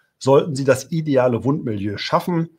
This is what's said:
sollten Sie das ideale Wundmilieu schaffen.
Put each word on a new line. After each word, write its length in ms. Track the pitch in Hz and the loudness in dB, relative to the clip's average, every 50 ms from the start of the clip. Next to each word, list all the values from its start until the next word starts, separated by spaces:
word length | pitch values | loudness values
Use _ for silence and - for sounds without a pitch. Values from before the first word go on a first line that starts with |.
| _ _ _ _ - | _ _ _ _ 2
sollten 320 | 127 135 143 - 180 135 | 4 4 4 4 2 -2
Sie 80 | 131 139 | -2 2
das 300 | 131 127 123 - - 170 | 2 2 2 0 -4 -6
ideale 500 | 160 156 151 139 127 123 127 120 110 - | -4 -2 0 2 2 2 2 0 0 0
Wundmilieu 560 | 131 143 156 - 123 107 101 95 104 101 - | -2 -2 -2 -2 -6 -6 -4 -6 -6 -6 -8
schaffen. 500 | - - - 170 170 - 180 165 165 165 - | -4 -2 -2 -2 0 -2 -2 -2 -2 -4 -8